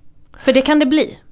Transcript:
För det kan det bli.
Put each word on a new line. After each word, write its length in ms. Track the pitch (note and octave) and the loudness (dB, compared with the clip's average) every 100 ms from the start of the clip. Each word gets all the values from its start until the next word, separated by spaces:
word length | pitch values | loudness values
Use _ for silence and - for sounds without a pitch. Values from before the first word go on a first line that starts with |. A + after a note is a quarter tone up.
| - - - - | -20 -20 -20 -6
För 160 | - | 0
det 80 | B3+ | 0
kan 180 | C4+ D4+ | 2 0
det 60 | C#4 | 0
bli. 200 | D4+ - - _ | 0 -2 -8 _